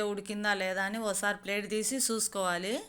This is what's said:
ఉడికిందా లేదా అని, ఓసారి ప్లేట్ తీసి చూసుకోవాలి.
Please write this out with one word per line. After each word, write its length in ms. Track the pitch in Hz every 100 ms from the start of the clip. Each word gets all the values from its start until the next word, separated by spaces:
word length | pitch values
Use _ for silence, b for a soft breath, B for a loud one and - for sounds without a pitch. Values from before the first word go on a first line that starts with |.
| 208
ఉడికిందా 400 | 202 202 208 208 196
లేదా 220 | 185 190 196
అని, 100 | 220 214
ఓసారి 280 | 190 208 196
ప్లేట్ 240 | 185 202 202
తీసి 240 | 214 208 262 233
చూసుకోవాలి. 640 | 226 208 196 185 175 185 269